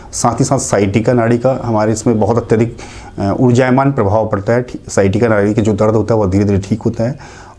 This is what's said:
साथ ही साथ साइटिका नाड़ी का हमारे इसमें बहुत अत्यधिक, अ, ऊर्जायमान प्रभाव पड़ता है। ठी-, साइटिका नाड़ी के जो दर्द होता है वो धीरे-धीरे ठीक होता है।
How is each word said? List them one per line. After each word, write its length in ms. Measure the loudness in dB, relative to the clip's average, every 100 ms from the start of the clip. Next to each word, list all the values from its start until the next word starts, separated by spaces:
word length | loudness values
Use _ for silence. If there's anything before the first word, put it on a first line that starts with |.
| -14
साथ 280 | -4 -2 0
ही 60 | 0
साथ 140 | -2
साइटिका 540 | 0 0 2 0 2
नाड़ी 240 | 2 2 2
का 240 | 0 -2
हमारे 280 | -2 0 0
इसमें 280 | 0 0 0
बहुत 180 | 2 0
अत्यधिक, 400 | 0 0 0 -6 -16 -18 -14 -6
अ, 160 | -2 2
ऊर्जायमान 520 | 2 4 2 2 2
प्रभाव 360 | 0 0 0 0
पड़ता 260 | -2 0
है। 80 | -2
ठी-, 300 | -2 -10 -6
साइटिका 360 | 0 2 2 2
नाड़ी 260 | 2 2
के 80 | 2
जो 120 | 0
दर्द 220 | 2 2 2
होता 180 | 2
है 60 | 0
वो 80 | 2
धीरे-धीरे 320 | 2 2 0
ठीक 220 | -2 -2
होता 220 | -2 -2
है। 160 | -4 -6 -14 -20 -18